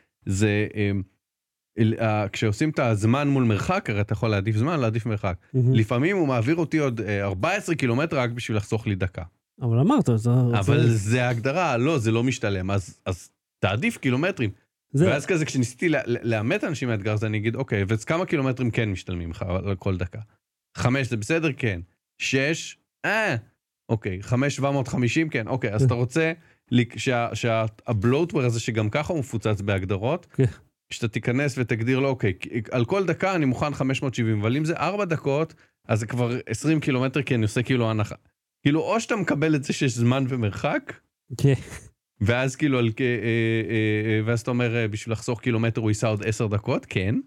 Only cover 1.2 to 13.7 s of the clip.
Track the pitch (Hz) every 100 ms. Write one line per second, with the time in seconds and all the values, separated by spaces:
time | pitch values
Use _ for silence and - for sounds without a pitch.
1.2 | _ _ _ _ _ - 113 113 113 107
2.2 | 98 - 113 101 156 156 127 110 107 131
3.2 | 143 139 120 101 117 185 - 104 104 110
4.2 | 117 104 98 107 135 170 117 113 113 104
5.2 | 98 98 _ 131 123 123 107 123 156 202
6.2 | 151 127 113 165 165 160 143 113 101 101
7.2 | 101 92 156 202 - 165 131 117 165 147
8.2 | 123 120 - 107 101 110 110 95 92 -
9.2 | 85 _ _ - 123 113 160 285 160 113
10.2 | 117 123 123 117 98 120 120 113 101 123
11.2 | 123 117 127 156 170 120 131 160 113 113
12.2 | 127 120 107 95 92 98 90 - - 92
13.2 | - _ _ _ 95